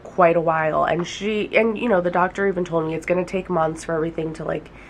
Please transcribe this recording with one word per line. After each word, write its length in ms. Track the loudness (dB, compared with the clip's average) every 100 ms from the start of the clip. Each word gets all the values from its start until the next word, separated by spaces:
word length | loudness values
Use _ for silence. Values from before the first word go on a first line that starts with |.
quite 320 | -6 4 6 6
a 60 |
while, 420 | 2 2 2 2
and 220 | 2 0 -2
she, 500 | -4 -2 -2 2 2
and, 220 | 2 2
you 100 | 2
know, 140 | 2
the 80 | 2
doctor 380 | 0 0 0 0
even 180 | 0 0
told 220 | 0 0
me 80 | -4
it's 100 | 0
gonna 180 | 0
take 280 | 0 -4 -2
months 320 | 0 0 -2
for 100 | -4
everything 400 | -2 -2 -4 -6
to, 100 | -6
like, 280 | -6 -6 -8 -20 -20